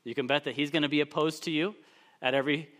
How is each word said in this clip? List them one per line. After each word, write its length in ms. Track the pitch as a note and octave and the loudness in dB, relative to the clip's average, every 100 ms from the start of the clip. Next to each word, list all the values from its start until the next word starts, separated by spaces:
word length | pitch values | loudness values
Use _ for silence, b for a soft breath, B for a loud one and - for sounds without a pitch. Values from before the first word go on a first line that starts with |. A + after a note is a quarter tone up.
You 120 | A#2 A#2 | -8 -4
can 100 | B2+ | 0
bet 200 | C#3+ C#3+ | 0 0
that 100 | A#2+ | -2
he's 160 | C#3+ | 0
gonna 180 | D#3+ C#3+ | 2 2
be 120 | D3 | 2
opposed 420 | D3 D#3+ D#3 D#3 | 0 0 0 -2
to 80 | - | -2
you 240 | D#3 F3+ G#3 B B B B | -2 -2 -4 B B B B
at 120 | B2+ | 0
every 340 | C3+ C3+ D3 D3+ B | 2 2 -2 -4 B